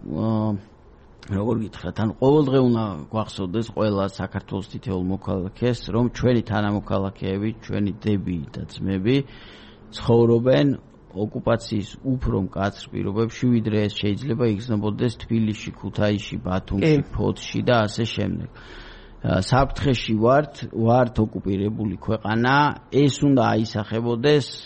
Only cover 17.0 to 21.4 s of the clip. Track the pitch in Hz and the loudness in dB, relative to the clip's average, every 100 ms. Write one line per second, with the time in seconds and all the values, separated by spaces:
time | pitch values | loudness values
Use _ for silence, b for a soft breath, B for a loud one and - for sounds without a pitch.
17 | 139 - 98 - - 113 107 120 107 - | 0 -2 -2 -2 -6 -2 2 2 2 -2
18 | 113 - 101 85 82 B B B B B | -4 -2 -2 -4 -8 B B B B B
19 | B B - - 98 127 139 - 143 120 | B B 0 0 2 2 2 0 0 0
20 | - 107 117 139 147 - 123 - 113 123 | 0 2 4 4 2 -8 -8 0 4 6
21 | 120 117 110 95 | 4 2 0 -2